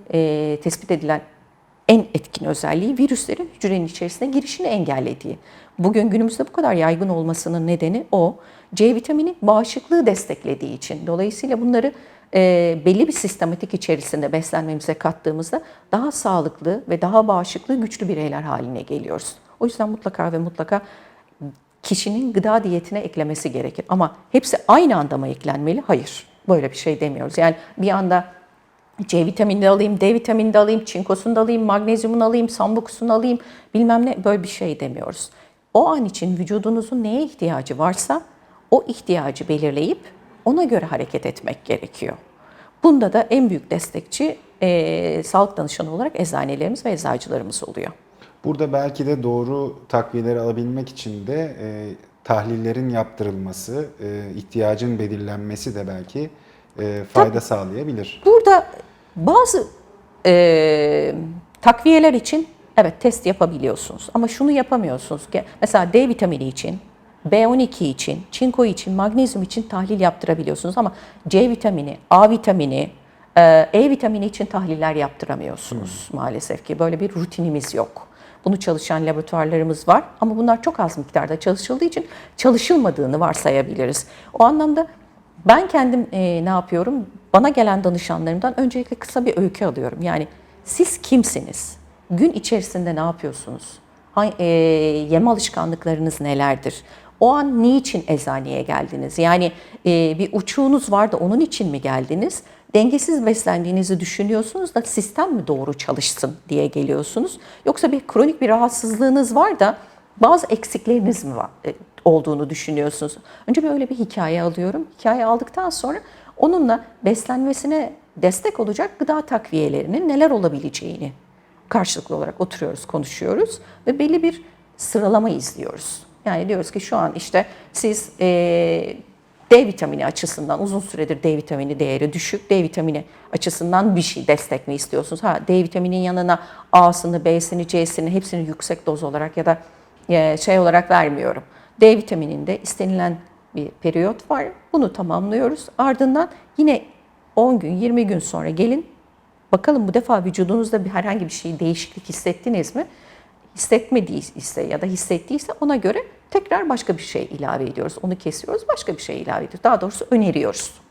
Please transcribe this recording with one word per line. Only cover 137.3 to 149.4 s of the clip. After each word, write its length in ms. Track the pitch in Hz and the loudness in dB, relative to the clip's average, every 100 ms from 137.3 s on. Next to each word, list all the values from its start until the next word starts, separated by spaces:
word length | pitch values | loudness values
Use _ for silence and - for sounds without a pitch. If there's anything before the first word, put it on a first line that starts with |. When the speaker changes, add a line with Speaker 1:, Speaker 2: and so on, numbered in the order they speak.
| 170 165 175 170 | 2 0 -6 -2
Speaker 1:
C'sini 420 | 175 165 - 160 | 0 0 -2 -2
hepsini 360 | 185 190 175 156 | -2 -2 -6 -6
yüksek 400 | 151 - 165 - | -6 -6 -6 -4
doz 160 | 151 | -4
olarak 340 | 151 147 156 165 | -4 -4 -4 -2
ya 100 | 160 | 0
da, 120 | 165 - - _ _ - | 0 -2 -20 _ _ 0
e, 280 | 170 156 156 | 2 4 2
şey 220 | - 190 | 2 4
olarak 320 | 170 175 180 | 6 4 6
vermiyorum. 520 | 180 151 139 123 - - - - - | 4 4 0 -4 -6 -10 -20 -10 6
D 160 | 220 220 | 8 8
vitamininde 600 | 208 170 151 147 147 208 | 2 -4 -4 -6 -6 -6
istenilen 540 | - - 190 185 175 170 - _ _ | -6 -6 -2 0 -2 -4 -12 _ _
bir 140 | 147 147 | -10 -10
periyot 600 | - 165 165 190 220 - | -4 -2 0 0 -2 -4
var. 140 | 269 - - - | -4 -4 -10 -4
Bunu 200 | 320 202 | 0 0
tamamlıyoruz. 760 | 196 175 170 196 226 247 302 - - | -2 -4 -2 0 0 0 -2 -10 -2
Ardından 520 | 269 262 269 285 349 - _ - | 0 2 2 2 -2 -6 _ 2
yine 240 | 302 254 - _ _ _ _ - | 2 2 -4 _ _ _ _ 2
on 220 | 247 240 | 4 2
gün, 140 | 160 | 0
yirmi 340 | 180 233 240 208 | -2 0 2 2
gün 120 | 180 | -2
sonra 320 | - 170 160 | -4 -6 -4
gelin. 360 | 160 233 277 - - _ _ _ _ | 0 0 0 -4 -20 _ _ _ _